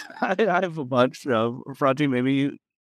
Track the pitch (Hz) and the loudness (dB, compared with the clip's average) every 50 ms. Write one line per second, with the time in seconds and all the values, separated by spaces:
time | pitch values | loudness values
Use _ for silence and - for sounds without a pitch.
0 | - - - - - 240 - 190 226 190 175 180 190 175 160 160 139 127 135 123 | -6 -14 -6 -4 -2 -2 0 0 2 2 2 0 0 -2 -4 -6 -6 0 2 2
1 | 127 135 - - - 143 120 110 113 117 123 135 - - 131 - 147 135 135 143 | 2 2 0 -4 -2 0 2 2 2 0 -2 -6 -12 -14 -4 0 0 2 2 2
2 | 151 139 127 123 127 135 139 135 139 139 - - _ _ _ _ | 0 0 2 0 0 2 2 0 0 -2 -4 -10 _ _ _ _